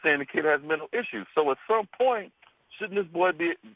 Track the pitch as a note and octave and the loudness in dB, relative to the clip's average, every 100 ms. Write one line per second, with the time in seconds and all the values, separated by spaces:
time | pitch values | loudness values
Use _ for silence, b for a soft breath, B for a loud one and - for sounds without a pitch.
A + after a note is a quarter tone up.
0 | D#3+ C#3+ C#3 - D#3 D3 D3+ D#3 D#3 A#3 | 2 0 0 -2 2 2 0 -4 -4 -6
1 | A#3 A2 F#2 - D3+ - - A3 G3+ - | -4 -8 -6 0 0 0 0 0 0 0
2 | B3+ A3+ F#3 _ _ _ _ - G3+ G3+ | 2 0 -4 _ _ _ _ -10 -6 -4
3 | E3+ E3+ F3+ D#3+ E3+ E3 A2 | -2 2 2 2 -2 -4 -10